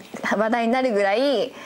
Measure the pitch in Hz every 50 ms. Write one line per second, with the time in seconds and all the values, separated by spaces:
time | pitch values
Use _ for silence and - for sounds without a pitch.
0 | - - - - - - 202 196 214 220 240 240 233 226 240 262 262 254 214 202
1 | 202 196 202 226 269 285 269 202 170 - - - -